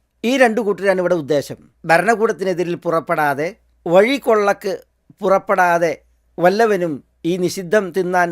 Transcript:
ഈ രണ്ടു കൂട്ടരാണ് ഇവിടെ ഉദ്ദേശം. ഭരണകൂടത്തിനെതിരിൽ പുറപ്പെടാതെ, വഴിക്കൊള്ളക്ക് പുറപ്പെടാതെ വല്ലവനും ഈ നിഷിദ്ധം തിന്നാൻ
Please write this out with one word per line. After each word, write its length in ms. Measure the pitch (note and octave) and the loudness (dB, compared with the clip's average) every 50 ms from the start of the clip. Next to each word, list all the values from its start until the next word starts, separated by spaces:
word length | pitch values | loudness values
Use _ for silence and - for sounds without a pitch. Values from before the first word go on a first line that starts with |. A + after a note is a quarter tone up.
| _ _ _ _ - | _ _ _ _ -4
ഈ 80 | A3+ C4+ | -2 2
രണ്ടു 240 | C4+ C4 A#3 G#3+ B3 | 2 2 2 2 0
കൂട്ടരാണ് 380 | G#3 G#3 G3 E3 F#3+ G3+ F#3 F#3 | -2 -2 -4 -2 0 0 0 0
ഇവിടെ 160 | F3 F3 F#3 | 0 0 -2
ഉദ്ദേശം. 420 | E3 C#3 B2+ D3+ C#3 - - B2 - _ _ _ _ - | -2 -2 -2 -2 -2 -2 -4 -10 -16 _ _ _ _ 0
ഭരണകൂടത്തിനെതിരിൽ 880 | D#3+ E3 E3+ F3+ A3+ A#3 G3 A3+ G#3+ G#3 D3+ F#3+ F#3+ F3+ E3 F3 E3+ F3 | 2 2 2 2 2 0 0 0 -2 -2 -4 -4 -4 -2 -2 -4 -4 -6
പുറപ്പെടാതെ, 720 | - - E3+ D#3+ E3 C3 - E3+ D#3 D3+ C#3+ C#3 C3+ D3+ F3+ A3 - _ _ _ _ - | -6 -4 -2 -2 -2 -2 -2 -2 0 0 0 0 -2 -4 -6 -8 -12 _ _ _ _ -2
വഴിക്കൊള്ളക്ക് 880 | F3 E3+ F#3+ G#3+ B3 C#4 B3 - B3+ A3 G#3 G3+ G3+ G3 G3+ - F#3+ F3 - - _ _ _ _ _ _ - | 2 4 4 4 4 2 0 0 0 0 2 2 0 -2 -2 -4 -8 -8 -8 -10 _ _ _ _ _ _ -6
പുറപ്പെടാതെ 720 | G#3 F#3+ F#3+ F#3+ - - G3 F#3 F3+ F3 E3+ E3+ F3 D#3+ - - _ _ _ _ _ _ _ | 0 0 0 2 0 0 0 2 2 2 2 2 0 -2 -2 -6 _ _ _ _ _ _ _
വല്ലവനും 560 | - E3 F3+ G3 G#3+ A#3 G#3+ G3+ F3+ F3 E3 C#3+ - - _ _ _ - | 0 2 2 4 4 2 2 2 0 -2 -4 -6 -8 -12 _ _ _ -4
ഈ 80 | E3 F#3 | -4 -2
നിഷിദ്ധം 480 | F3+ F3+ E3 - G3 F3+ E3 G#3 G#3+ G3 F3 | -2 -2 -2 -4 -6 -4 -2 0 0 0 -2
തിന്നാൻ 360 | - F#3+ F3 F3+ F#3 F3+ F3 F3 | -2 -4 -2 0 0 0 0 0